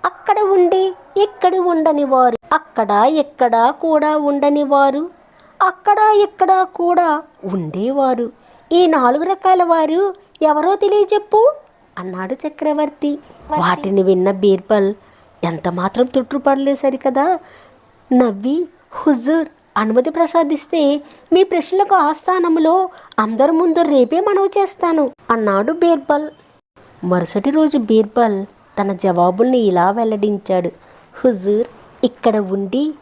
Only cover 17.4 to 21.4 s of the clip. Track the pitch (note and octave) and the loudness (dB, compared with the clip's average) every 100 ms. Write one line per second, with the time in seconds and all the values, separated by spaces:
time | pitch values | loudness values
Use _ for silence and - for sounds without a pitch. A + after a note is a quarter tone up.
17.4 | - - - _ _ _ _ B3 B3 G3 | -6 -20 -20 _ _ _ _ 0 0 -2
18.4 | A#3 D#4 F4 _ _ - - C4 A#3+ D#4+ | -4 -4 -6 _ _ -4 0 0 0 -2
19.4 | D#4+ _ _ - G#3+ A3+ B3+ D#4+ E4 E4+ | -4 _ _ -6 0 0 0 -2 0 0
20.4 | D4 D4+ - E4+ C#4+ D4 D4 - _ E4+ | 0 -4 -2 0 0 0 -6 -20 _ 2